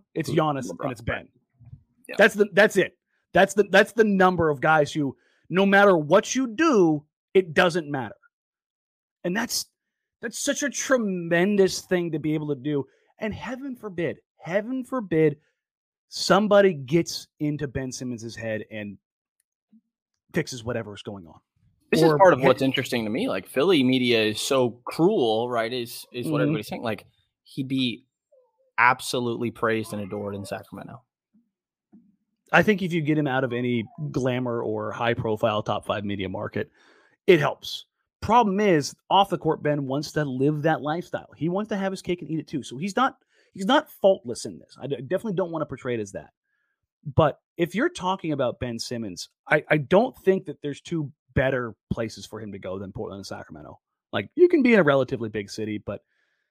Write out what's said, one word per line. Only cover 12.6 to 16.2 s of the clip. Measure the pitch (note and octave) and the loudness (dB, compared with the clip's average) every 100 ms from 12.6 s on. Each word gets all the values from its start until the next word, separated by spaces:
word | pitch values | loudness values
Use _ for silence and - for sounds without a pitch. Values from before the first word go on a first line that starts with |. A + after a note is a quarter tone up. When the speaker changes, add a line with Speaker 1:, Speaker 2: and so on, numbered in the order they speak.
| C#3+ C#3+ C#3 _ _ - | -2 -2 -4 _ _ -10
Speaker 1:
And | G#3+ | -8
heaven | - F#3+ B3+ C#4 A#3+ | -8 -10 -10 -12 -12
forbid, | G#3+ E3+ D#3 - _ _ | -12 -6 -6 -6 _ _
heaven | D#3+ G3 A3 C4 | -4 -4 -4 -8
forbid, | A#3+ C4 F#3+ D#3+ D#3 D3+ _ _ _ _ _ _ _ | -6 -6 -2 2 2 2 _ _ _ _ _ _ _
somebody | - | -4